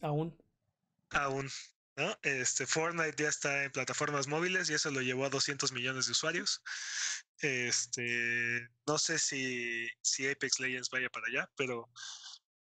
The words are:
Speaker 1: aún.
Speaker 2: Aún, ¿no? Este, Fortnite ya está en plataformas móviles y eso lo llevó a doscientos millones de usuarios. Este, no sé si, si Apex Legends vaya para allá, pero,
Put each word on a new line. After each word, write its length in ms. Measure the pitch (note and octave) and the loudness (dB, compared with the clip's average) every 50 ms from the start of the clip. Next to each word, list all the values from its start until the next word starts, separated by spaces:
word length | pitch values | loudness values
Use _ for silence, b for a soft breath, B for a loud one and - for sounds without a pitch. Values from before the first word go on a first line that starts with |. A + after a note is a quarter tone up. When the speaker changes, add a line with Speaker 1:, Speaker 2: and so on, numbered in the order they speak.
Speaker 1:
aún. 340 | - D#3 D3 D3+ D#3+ E3+ - - - _ _ _ _ _ _ _ _ _ _ _ _ - | -2 0 2 2 0 0 -4 -10 -18 _ _ _ _ _ _ _ _ _ _ _ _ -2
Speaker 2:
Aún, 380 | - D#3 C#3+ C#3 C3+ C#3 C#3 C3+ - - - - - _ _ _ - | 0 0 2 2 0 -2 -4 -4 -8 -10 -12 -14 -20 _ _ _ -4
¿no? 200 | - D3 F#3+ G#3+ - - | -2 0 0 -2 0 0
Este, 420 | D3+ C3+ C3 B2+ - - - C3+ | 0 0 2 2 2 2 0 0
Fortnite 560 | - - D#3+ D#3+ E3+ E3+ E3+ D#3+ D#3 D3 - D3+ | 0 2 2 2 2 2 0 0 0 0 0 0
ya 60 | D3+ | 0
está 360 | C#3+ - - D3 C#3 C#3+ C#3 | 0 0 0 2 2 2 0
en 60 | C3+ - | 0 0
plataformas 540 | C3 B2+ - A#2+ - D3+ D3 D3 C#3+ C3+ | -2 -2 -2 0 0 0 2 2 0 0
móviles 440 | C3+ D3 D#3+ F3 F3+ F#3 F#3 F3+ D#3 | 2 2 2 2 2 2 2 2 2
y 40 | D3+ | 2
eso 160 | D3 - D#3+ | 0 0 0
lo 120 | C#3 C3+ B2+ | 0 0 0
llevó 240 | B2+ B2+ B2+ C3+ | 0 2 2 0
a 40 | C#3 | 2
doscientos 420 | C3+ C3+ - C#3+ C#3+ C3+ - C3+ C3 | 2 2 2 0 0 0 0 0 0
millones 340 | B2 B2 C3 C3 C3 A#2+ | 0 -2 -2 0 0 0
de 60 | A#2+ A#2+ | 2 2
usuarios. 500 | - - D#3 E3 F3 G3+ - - - - B B B B B B B B B B B B B _ - - | 2 0 0 0 0 0 -2 -2 -2 -4 B B B B B B B B B B B B B _ -4 -2
Este, 1200 | D3 C3 B2 B2 A#2+ A#2 - - - - C3 A#2+ A#2+ A#2+ A#2+ A#2+ A#2 A#2+ A#2+ A#2+ A#2+ A#2+ A#2+ A#2+ - _ _ - | 0 0 2 2 2 2 0 0 0 -2 -2 -2 0 0 2 2 2 2 2 2 2 0 -2 -4 -6 _ _ -2
no 100 | - D3+ | 0 2
sé 220 | D3+ - - E3 D3+ | 2 2 2 2 2
si, 680 | - - D3 C3+ C3 B2+ B2+ A#2+ A#2+ A#2+ A#2 A2+ A#2 A#2 - _ | 0 0 0 0 0 0 0 0 -2 -2 -2 -2 -2 -4 -6 _
si 260 | - - - - C3+ | 0 0 0 2 0
Apex 320 | C3+ C#3+ - C#3+ C3 - - | 0 0 0 0 0 0 2
Legends 280 | C3 B2+ B2+ B2+ B2 - | 0 0 -2 -2 -4 -2
vaya 220 | - B2+ B2+ B2 | -2 -2 -2 -2
para 160 | - A#2+ A2 | -2 -4 -4
allá, 240 | A2+ B2 C#3+ F#3 - _ | -2 -2 -2 -2 -2 _
pero, 360 | - C#3 B2+ B2 A#2 A#2 - - B B B B B B B B B _ _ _ _ _ _ _ | -2 0 0 0 -4 -6 -10 -14 B B B B B B B B B _ _ _ _ _ _ _